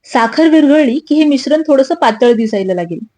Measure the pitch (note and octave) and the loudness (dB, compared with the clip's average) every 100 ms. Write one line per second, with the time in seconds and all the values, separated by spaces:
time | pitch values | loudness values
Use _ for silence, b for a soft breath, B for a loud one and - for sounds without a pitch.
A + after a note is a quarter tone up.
0 | - B3 A3+ A3+ D#4+ D#4 C#4+ D4+ C#4 C4+ | -6 -2 -2 0 2 4 4 2 2 -2
1 | - D4 D4+ C#4 C4 D#4 D#4 C#4 C4+ E4+ | -2 0 0 0 -2 -2 0 0 0 0
2 | B3 G#3+ A#3+ A#3 A3 G#3 F#3+ F3+ E3+ E3 | -2 0 0 0 -2 -4 -4 -6 -6 -10
3 | A3 | -14